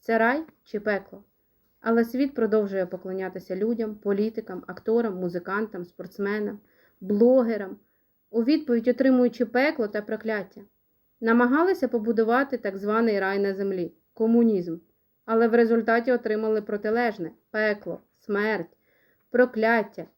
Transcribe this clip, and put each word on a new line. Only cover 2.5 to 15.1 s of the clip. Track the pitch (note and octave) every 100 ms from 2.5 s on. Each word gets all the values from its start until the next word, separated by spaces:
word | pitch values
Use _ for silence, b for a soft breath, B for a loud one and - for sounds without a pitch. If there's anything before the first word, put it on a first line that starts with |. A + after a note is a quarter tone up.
| G#3+ G3+ F#3+ F3+
поклонятися | F#3 F#3 F#3+ F#3 F#3 F3 F#3
людям, | G#3+ A#3 A3
політикам, | G#3 G3+ G3+ G#3+ A3 A3 F#3 -
акторам, | F3+ - A3+ A#3 F#3
музикантам, | F3+ F3 F3 G3 A3 F#3+
спортсменам, | F3 _ F3+ - G3+ G#3+ G#3 G#3 b b b b
блогерам, | F#3 G#3 A#3 C4 A#3 A3 F#3+ G3+ _ _ _ _ _
у | A3
відповідь | A#3 D#4 D#4 A#3 A3+
отримуючи | B3 C4+ B3+ B3 A#3+ A#3
пекло | B3 C#4+ D#4 G#3+
та | G#3+
прокляття. | G#3 A3 A3 G#3+ F#3 - G3 _ _ _ _ _
Намагалися | A3+ A#3 A#3+ C#4 F4+ F#4+ B3+
побудувати | A#3+ G#3+ A3 A3 A#3+ C#4 A#3+
так | G#3 G3
званий | G3+ A3 A#3 G3+
рай | F#3+ G3
на | G3+
землі, | F#3+ G3 F#3+ E3 _ _
комунізм, | - A3+ A#3 A#3 G3+ F3 E3 _ _ _